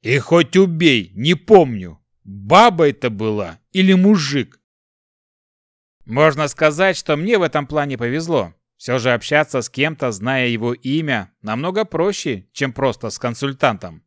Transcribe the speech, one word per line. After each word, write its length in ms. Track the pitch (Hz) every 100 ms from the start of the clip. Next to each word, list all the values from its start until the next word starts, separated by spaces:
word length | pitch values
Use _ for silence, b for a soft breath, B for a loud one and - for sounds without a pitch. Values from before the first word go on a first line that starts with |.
И 160 | 107 135
хоть 360 | - 170 170 185
убей, 560 | 190 160 165 123 90 95
не 180 | 139
помню, 640 | 175 - 208 147 110 90 76 _ _
баба 640 | - 98 98 175 233 170 151
это 200 | - 123
была 480 | 104 110 104 90 82 _
или 220 | 190 185
мужик. 680 | 190 190 208 139 139 117 _ _ _ _ _ _ _ _ _ _ _ _ _ _ _ -
Можно 420 | 120 156 143 147
сказать, 500 | - 156 147 190 180
что 180 | - 147
мне 240 | 185 220
в 20 |
этом 240 | 165 151 139
плане 320 | 151 143 127
повезло. 560 | 120 139 165 151 90 _ _ _
Всё 220 | - 127
же 120 | 120
общаться 520 | 117 - 147 151 135
с 60 | 113
кем-то, 400 | - 147 156 131
зная 380 | 101 113 135 123
его 260 | 117 120 123
имя, 560 | 127 151 156 120 92 _
намного 420 | 104 113 165 190
проще, 600 | 220 160 180 196 165 107 -
чем 180 | - 135
просто 380 | 123 131 113 113
с 80 | -
консультантом. 840 | 123 120 139 131 135 104 92 80